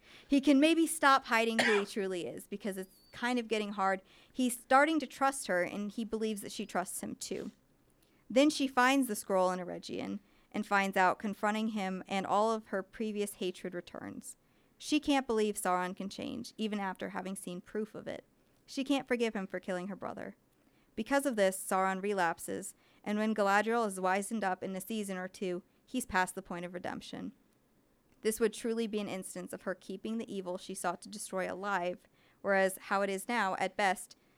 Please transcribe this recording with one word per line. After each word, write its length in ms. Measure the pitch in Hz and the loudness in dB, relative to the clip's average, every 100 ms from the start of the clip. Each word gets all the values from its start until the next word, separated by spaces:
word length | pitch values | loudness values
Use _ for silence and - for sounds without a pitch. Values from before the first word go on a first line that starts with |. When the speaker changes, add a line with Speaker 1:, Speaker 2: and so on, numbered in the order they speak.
Speaker 1:
<laughs> 240 | - - - | -20 -20 2
Speaker 2:
he 120 | 277 | 4
can 220 | 285 269 | 8 8
maybe 260 | 311 330 320 | 8 6 2
stop 380 | - 285 269 - | 4 6 6 4
hiding 340 | 226 226 226 | 2 2 2
who 200 | 233 208 | 4 4
he 60 | 202 | 2
truly 400 | 226 190 185 123 | -2 -2 -2 -4
is, 220 | - - | -8 -10
because 300 | 202 214 185 | -8 -6 -6
it's 180 | 190 - _ | -10 -14 _
kind 260 | - 240 247 | -6 -2 0
of 120 | 226 | 0
getting 240 | 220 208 | -2 -2
hard. 280 | 208 190 190 - - - | 0 2 0 -4 -20 -12
He's 220 | - 254 247 | 0 0 0
starting 420 | - 262 302 320 | 4 6 8 4
to 40 | 262 | -2
trust 400 | - 269 277 - | 0 0 0 0
her, 140 | 180 | 0
and 280 | 175 202 208 | 0 -2 -6
he 140 | 196 220 | -6 -4
believes 340 | 220 220 202 | -2 -2 -2
that 120 | 208 | -6
she 120 | - 196 | -8 -4
trusts 360 | 185 180 - | -2 -4 -6
him 140 | - - | -8 -10
too. 320 | - - - - _ _ _ _ _ _ _ | -8 -6 -8 -12 _ _ _ _ _ _ _
Then 200 | 214 294 | 6 6
she 180 | - 262 | 4 0
finds 400 | 254 254 277 240 | 4 6 6 2
the 80 | 208 | -2
scroll 360 | - 190 185 | 0 4 4
in 80 | 185 | 2
Eregion 600 | 175 170 - - 196 202 - _ _ | -6 -10 -8 -6 -6 -8 -12 _ _
and 140 | - 208 | -6 0
finds 300 | 202 196 190 | 2 2 4
out, 220 | 185 - | 4 4
confronting 500 | 214 190 214 214 220 | -4 -2 0 0 -2
him, 320 | 214 190 185 - | -2 -4 -4 -4
and 180 | 196 - | -4 2
all 260 | 196 220 | 2 4
of 160 | 220 220 | 0 -2
her 140 | 196 | -6
previous 540 | 190 - 220 208 202 - | -6 -6 -4 -2 -4 -2
hatred 380 | 185 - 185 | -4 -4 -10
returns. 640 | 180 - - 101 - - - _ _ _ _ | -10 -12 -12 -12 -12 -16 -18 _ _ _ _
She 220 | - 294 | 0 0
can't 260 | 294 277 262 | 4 2 2
believe 280 | 220 214 202 | 2 2 0
Sauron 400 | 185 180 180 190 | 0 0 0 -6
can 120 | 190 | -10
change, 440 | - - - - - | -8 -8 -8 -10 -6
even 220 | 214 208 | -4 -2
after 300 | 196 185 196 | -4 -6 -8
having 260 | 196 185 190 | -6 -8 -8
seen 240 | - 175 | -10 -12
proof 340 | - 214 214 | -8 -8 -6
of 140 | - - | -10 -10
it. 160 | - - _ _ _ - | -12 -14 _ _ _ -10
She 180 | - 269 | -6 0
can't 220 | 277 262 | -2 0
forgive 260 | 247 226 | 0 0
him 140 | 220 190 | -2 -6
for 120 | 180 | -8
killing 300 | - 180 185 | -6 -6 -6
her 60 | 185 | -8
brother. 380 | - - - - _ _ _ _ _ - | -8 -8 -12 -14 _ _ _ _ _ -8
Because 300 | 220 277 277 | 0 2 2
of 100 | 214 | 4
this, 260 | 190 190 - | 2 2 0
Sauron 320 | 190 190 190 | 2 2 0
relapses, 720 | 202 196 170 175 - 190 190 - _ _ | 0 2 2 0 -6 -6 -8 -14 _ _
and 160 | - 208 | -4 0
when 160 | 220 220 | 0 2
Galadriel 500 | 196 202 214 233 220 | 4 4 4 0 0
is 120 | 185 | 0
wizened 440 | 185 190 202 226 196 | 0 0 -2 -2 -2
up 180 | 185 | -2
in 120 | 190 185 | -4 -6
a 60 | |
season 360 | - 226 196 185 | -4 -4 -4 -6
or 100 | 185 | -8
two, 340 | - 185 180 - _ _ | -6 -4 -4 -8 _ _
he's 200 | 254 - | -6 -2
past 280 | 185 185 - | 0 0 -4
the 60 | |
point 240 | - 175 175 | -10 -8 -8
of 80 | |
redemption. 580 | 180 - - - - 196 - _ _ _ _ _ _ _ _ | -8 -8 -8 -10 -10 -12 -14 _ _ _ _ _ _ _ _
This 180 | 214 220 | -4 0
would 140 | 226 | 0
truly 340 | 220 240 226 226 | 0 -4 -2 -2
be 120 | 208 | -4
an 80 | 202 | -4
instance 460 | 190 180 185 180 | -8 -8 -10 -10
of 100 | 185 | -8
her 120 | - 185 | -8 -8
keeping 420 | - 196 220 226 | -10 -10 -6 -6
the 160 | - | -6
evil 240 | 196 185 180 | -8 -6 -8
she 160 | - | -8
sought 280 | 190 180 170 | -4 -4 -4
to 60 | 196 | -10
destroy 420 | 208 - 190 180 | -12 -6 -4 -4
alive, 480 | 185 202 196 180 180 _ _ _ _ | -4 -2 -2 -2 -4 _ _ _ _
whereas 360 | 202 196 190 185 | 2 4 4 0
how 180 | - 196 | -2 0
it 60 | 202 | 0
is 180 | 190 - | -2 -2
now, 280 | 240 190 185 | 0 0 0
at 180 | 190 - | -2 2
best, 380 | 196 185 - - _ | 2 0 -6 -18 _